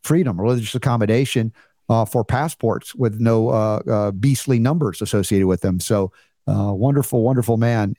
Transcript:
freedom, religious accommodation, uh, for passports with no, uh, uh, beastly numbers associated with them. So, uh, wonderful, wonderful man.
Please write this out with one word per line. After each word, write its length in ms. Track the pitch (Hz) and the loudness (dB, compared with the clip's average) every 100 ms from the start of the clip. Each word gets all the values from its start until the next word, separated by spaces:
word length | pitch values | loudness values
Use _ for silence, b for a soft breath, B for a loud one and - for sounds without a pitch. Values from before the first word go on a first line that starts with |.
freedom, 380 | - 160 139 87 | -2 0 2 0
religious 340 | 110 123 110 | 0 0 -2
accommodation, 800 | 123 135 120 104 117 139 123 113 b b _ - | -4 -2 0 2 2 0 0 -2 b b _ -2
uh, 160 | 117 | 0
for 200 | 107 123 | 0 -2
passports 680 | 107 123 156 - 113 - - | 0 -2 -2 -4 -2 -4 -6
with 260 | - 120 107 | -4 -2 0
no, 280 | 117 113 113 | 2 2 2
uh, 320 | 117 107 107 - | 0 0 -2 -2
uh, 220 | 107 104 | 0 0
beastly 480 | 98 139 131 - 120 | 0 0 0 0 2
numbers 420 | 120 170 120 - | 2 0 -2 -4
associated 460 | 104 107 92 98 95 | -2 -2 2 2 2
with 140 | 90 | 2
them. 200 | 98 90 | 0 -2
So, 320 | - 104 98 b b _ - | 0 -2 -2 b b _ -4
uh, 260 | 101 101 | -2 -2
wonderful, 500 | 98 131 143 - 127 | 0 0 0 0 0
wonderful 340 | 113 127 117 113 | 2 2 0 2
man. 380 | 113 117 101 | 2 0 -2